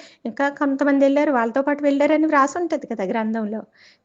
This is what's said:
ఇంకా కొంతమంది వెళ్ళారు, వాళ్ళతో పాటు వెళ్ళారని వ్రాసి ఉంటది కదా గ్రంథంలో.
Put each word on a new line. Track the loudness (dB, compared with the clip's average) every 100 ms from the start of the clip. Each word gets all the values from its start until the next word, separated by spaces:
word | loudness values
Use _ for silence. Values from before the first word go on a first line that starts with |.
| -8 _ -10
ఇంకా | -4 -4
కొంతమంది | -2 -2 0 2 4 4
వెళ్ళారు, | 4 2
వాళ్ళతో | 0 0 -2
పాటు | -2 0
వెళ్ళారని | 0 2 2 2 2
వ్రాసి | 2 2 0
ఉంటది | -4 -4 -6
కదా | -6
గ్రంథంలో. | -4 -2 -4 -4 -6 -8 -12 _ -20 _